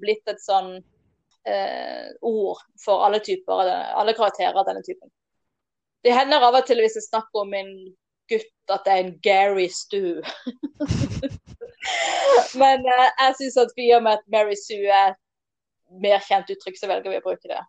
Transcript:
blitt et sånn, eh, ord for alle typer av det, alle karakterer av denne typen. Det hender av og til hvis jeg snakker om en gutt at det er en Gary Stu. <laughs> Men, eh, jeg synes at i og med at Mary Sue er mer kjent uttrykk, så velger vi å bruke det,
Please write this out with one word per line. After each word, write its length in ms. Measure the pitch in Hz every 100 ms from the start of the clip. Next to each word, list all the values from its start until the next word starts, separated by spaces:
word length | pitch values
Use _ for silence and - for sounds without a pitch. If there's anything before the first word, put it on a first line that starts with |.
blitt 240 | 208 220 -
et 100 | 202
sånn, 340 | - 196 185 185 - _ _ _ _ _ 226
eh, 600 | 202 196 - 64 - - - 233
ord 380 | 220 190 175 _ _
for 220 | - 190 202
alle 160 | 208
typer 360 | 208 185 - 185
av 80 | 185
det, 120 | 180 - -
alle 140 | 208 226
karakterer 400 | 208 - 180 180
av 100 | 190
denne 140 | 190 185
typen. 240 | 180 _ _ _ _ _ _ _ _ _ _ 240
Det 100 | 240
hender 280 | 269 294
av 140 | 240 254
og 80 | 262
til 140 | 233
hvis 140 | 220 220
jeg 100 | 214
snakker 360 | 220 226 214
om 100 | 196 196
en 180 | 190 190 185 185 _ _ -
gutt 420 | 220 - _ -
at 140 | 190 196
det 60 |
er 100 | 190
en 100 | 185 160 208
Gary 420 | 190 196 196 180
Stu. 540 | - - 202 185 160 - - 254 - 294 - 285 - - - 269
<laughs> 1300 | - _ - 480 - - 740 807 740 554 494 - 262
Men, 200 | 269 262 254
eh, 240 | 247 254 -
jeg 180 | 269 269
synes 200 | 269 247
at 160 | 240 -
i 140 | 240 240
og 100 | 226
med 100 | 214
at 80 | -
Mary 260 | 214 208 208
Sue 320 | - 214 202
er 240 | 196 196 196 _ _ _ _ _ _ _ 185
mer 220 | 202 196 -
kjent 240 | 196 180
uttrykk, 300 | 196 190 185
så 100 | 202
velger 240 | 190 190
vi 80 | 190
å 20 | 185
bruke 240 | 180 180
det, 100 | -